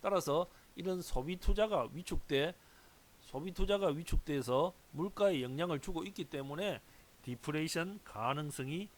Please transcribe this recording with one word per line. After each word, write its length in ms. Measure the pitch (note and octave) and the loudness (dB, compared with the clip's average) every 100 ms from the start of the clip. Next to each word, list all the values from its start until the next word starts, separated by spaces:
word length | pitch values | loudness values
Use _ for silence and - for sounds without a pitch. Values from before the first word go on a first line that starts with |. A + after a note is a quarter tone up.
따라서 460 | G3+ G3 D3 D3 F3+ - - - | 2 2 2 2 0 -6 -20 -6
이런 260 | F3+ F#3 | -2 -2
소비 360 | - C3 C#3 F3+ | -2 -2 -2 0
투자가 520 | - - A3 F#3+ A#2 | 2 4 4 2 0
위축돼, 600 | C#3 F3+ - - C#3 D#3 F3+ - - - - - - | -6 -4 -4 2 2 2 -2 -18 -20 -20 -20 -20 -20
소비 300 | - C3+ F3 | -10 -8 -6
투자가 360 | F3 G3 G3+ F#3+ | 0 2 4 2
위축돼서 840 | D3 E3+ - - C#3+ A#2+ B2+ F3 - - | 0 2 0 2 0 2 4 2 -2 -14
물가에 500 | C#3+ F#3+ - G3+ D#3+ | -4 -4 4 4 4
영향을 380 | B2 C3+ F3 D3 | 0 -2 0 0
주고 240 | - E3 | -2 -4
있기 220 | F#3+ G3 D#3 | -4 -6 -6
때문에 560 | D3 C#3 D3 G3+ B2+ - - - - | -6 -6 -4 -2 -4 -8 -20 -20 -14
디플레이션 760 | - B2 - D3+ D#3+ D#3+ F3 G3 | -8 -6 -2 -2 0 -2 -4 -6
가능성이 840 | - G#2+ A#2+ C#3+ D3+ C#3 C3+ D#3+ G#3 | -12 -4 -2 0 -4 -6 -4 -4 -6